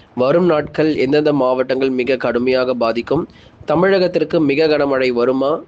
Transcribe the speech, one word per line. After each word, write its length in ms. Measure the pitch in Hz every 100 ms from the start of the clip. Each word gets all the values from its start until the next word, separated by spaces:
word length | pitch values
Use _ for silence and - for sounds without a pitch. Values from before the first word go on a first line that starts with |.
| - -
வரும் 300 | 127 165 180
நாட்கள் 500 | 151 - - 156 147
எந்தெந்த 380 | 127 151 151
மாவட்டங்கள் 560 | 147 127 127 127 131 135
மிக 280 | 127 123 131
கடுமையாக 560 | 127 120 123 127 127
பாதிக்கும், 540 | 123 113 113 113 139 180 - - - -
தமிழகத்திற்கு 720 | 151 190 196 180 165 151 170
மிக 280 | 147 139 160
கனமழை 420 | 147 143 131 127
வருமா 520 | 120 120 131 135 160